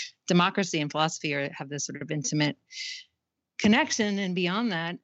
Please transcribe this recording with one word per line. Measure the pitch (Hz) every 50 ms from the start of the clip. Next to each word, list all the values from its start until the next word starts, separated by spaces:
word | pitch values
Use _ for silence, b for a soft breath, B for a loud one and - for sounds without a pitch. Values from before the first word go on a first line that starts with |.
| B B B B _ -
democracy | 185 175 175 190 - - 196 180 - 160
and | 147 147
philosophy | - 151 156 160 - - - 156 143
are, | 143 139 143 165 -
have | 151 139
this | 147 143 -
sort | - 143 143
of | 143 160
intimate | 165 151 139 - - 180 196 196 - - _ B B B B B B B B B _ _ _ _ _ _ _ _ _ -
connection. | - 208 214 254 311 214 - - 220 208 202 196
And | 202 185 180
beyond | 185 180 175 180 214 240 233
that, | 185 165 165 170 175 -